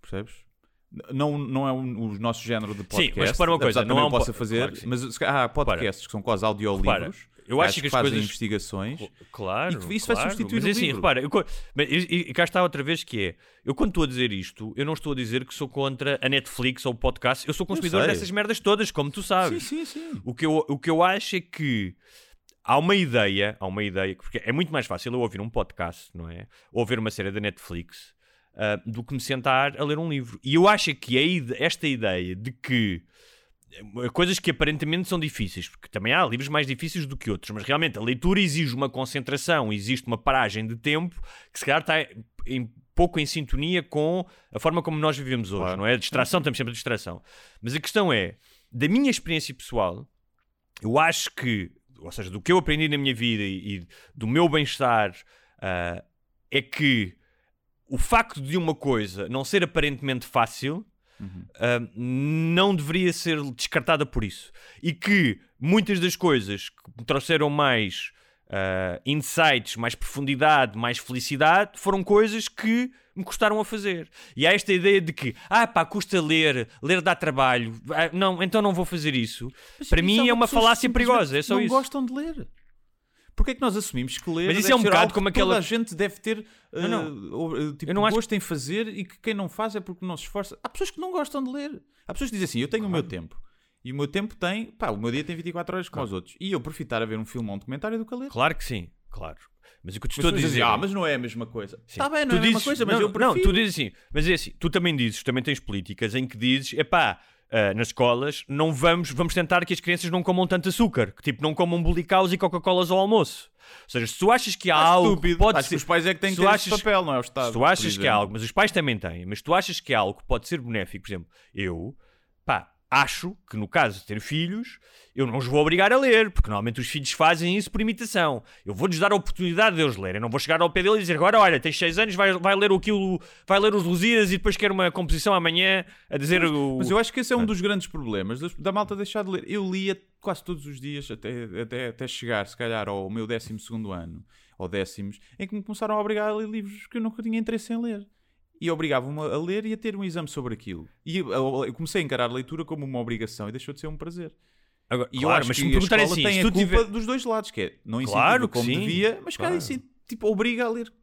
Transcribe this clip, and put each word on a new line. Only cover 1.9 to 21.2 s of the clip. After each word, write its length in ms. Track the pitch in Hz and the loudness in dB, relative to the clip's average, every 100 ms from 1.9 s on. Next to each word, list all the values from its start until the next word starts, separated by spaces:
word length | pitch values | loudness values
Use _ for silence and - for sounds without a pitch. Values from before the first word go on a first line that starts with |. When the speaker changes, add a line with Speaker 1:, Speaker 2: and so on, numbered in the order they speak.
| 113 113 101 | -6 -6 -4
Speaker 1:
nosso 240 | 117 117 | -4 -4
género 300 | 113 117 107 | -4 -4 -4
de 80 | 101 | -8
Speaker 2:
Sim, 40 | 92 | -4
Speaker 1:
podcast, 340 | 101 - - | 0 0 2
Speaker 2:
mas 120 | 95 | 0
repara 200 | - 170 | 2 2
uma 40 | 165 | 4
Speaker 1:
apesar 80 | 123 | 2
Speaker 2:
coisa, 160 | 101 | 2
Speaker 1:
de 40 | 107 | 2
Speaker 2:
não 80 | 131 | 2
Speaker 1:
também 60 | |
Speaker 2:
há 20 | |
Speaker 1:
eu 40 | 147 | 4
Speaker 2:
um 40 | 127 | 2
Speaker 1:
possa 140 | 113 | 0
Speaker 2:
po-, 60 | 110 | -2
Speaker 1:
fazer, 180 | 110 113 | -2 0
Speaker 2:
claro 140 | 123 | -2
que 60 | - | -4
sim. 80 | 117 | -6
Speaker 1:
mas 120 | 123 | -4
se 180 | 127 110 | -6 -4
calhar 160 | - 139 | 0 2
há 60 | |
Speaker 2:
Repara. 100 | 120 | 0
Speaker 1:
podcasts 520 | - 135 90 98 95 - | 0 0 0 0 -4 -10
que 60 | |
são 100 | 107 | -8
quase 240 | 101 104 110 | -2 0 0
audiolivros, 400 | 101 107 98 98 | 0 0 2 2
Speaker 2:
Repara, 260 | 101 82 - - _ - | 2 -2 -10 -20 _ -4
eu 100 | 127 | 2
Speaker 1:
que 60 | |
Speaker 2:
acho 60 | 180 | 2
Speaker 1:
acho 60 | 190 | 2
Speaker 2:
que 60 | |
Speaker 1:
que 60 | 139 | 0
Speaker 2:
as 40 | |
Speaker 1:
fazem 200 | 127 135 | 2 2
Speaker 2:
coisas 140 | 117 104 | 2 -2
Speaker 1:
investigações, 760 | - 110 104 - 98 101 151 | -4 -4 -4 -4 -6 -6 -8
Speaker 2:
Cl-, 120 | 104 _ - | -12 _ -20
claro, 420 | - 98 101 165 | -10 -6 -4 -4
Speaker 1:
e 140 | 160 90 | -4 -4
que 60 | 202 | -6
isso 120 | - | -2
vai 80 | 226 | 0
Speaker 2:
claro. 140 | 151 | 0
Speaker 1:
substituir 240 | 208 214 233 | -2 -4 0
Speaker 2:
Mas 40 | 185 | 0
Speaker 1:
o 20 | |
Speaker 2:
é 40 | |
assim, 100 | 208 | 0
Speaker 1:
livro. 140 | 165 135 | 0 2
Speaker 2:
repara, 240 | 175 131 | 2 2
eu 80 | 143 | 2
co-, 160 | 208 - - - - | 0 0 -6 -8 -2
mas 140 | 143 | 0
e, 40 | 151 175 | 0 0
e, 60 | 175 165 | -2 -2
e 40 | |
cá 100 | 127 | 0
está 180 | 170 190 | 2 4
outra 220 | 180 143 | 2 0
vez 200 | 135 165 - | -4 -4 -4
que 160 | 113 | -4
é, 140 | 95 - _ _ | -4 -6 _ _
eu 100 | - | -6
quando 160 | 135 208 | 0 0
estou 120 | 175 | 2
a 40 | 151 | 0
dizer 260 | 127 123 | 0 -2
isto, 400 | 101 90 - 110 110 | -2 -8 -10 -12 -6
eu 100 | 143 | -4
não 60 | |
estou 200 | 156 156 | -4 -6
a 20 | 135 | -6
dizer 300 | 117 123 127 | -2 -4 -6
que 80 | |
sou 160 | - 135 | -10 -8
contra 500 | 143 135 131 139 139 | -4 -4 -2 -4 -2
a 60 | 131 | 2
Netflix 580 | 139 127 - 127 127 139 | 0 -2 -2 -2 -2 -4
ou 60 | |
o 40 | 117 | 0
podcast, 520 | 131 - 127 131 - | -2 0 0 0 -2
eu 60 | |
sou 100 | 147 | -4
Speaker 1:
Eu 40 | 185 | -2
Speaker 2:
consumidor 340 | 196 180 180 | -2 0 2
Speaker 1:
sei. 60 | 147 | 2
Speaker 2:
dessas 180 | 180 180 | 0 -2
merdas 280 | 202 208 220 | -2 -2 0
todas, 320 | - 208 220 | 2 2 2
como 180 | - 143 | -2 -4
tu 140 | 170 | -4
sabes. 400 | 190 185 180 113 | 0 2 2 0
Speaker 1:
Sim, 220 | 165 311 330 | -4 -6 -8
sim, 140 | 294 330 | -10 -10
sim. 80 | 285 95 | -10 -10
Speaker 2:
O 100 | 117 | -4
que 100 | 156 | 0
eu, 200 | 156 156 | 2 0
o 100 | 143 | -2
que 120 | 165 | 0
eu 120 | 160 | 4
acho 360 | 175 190 | 4 2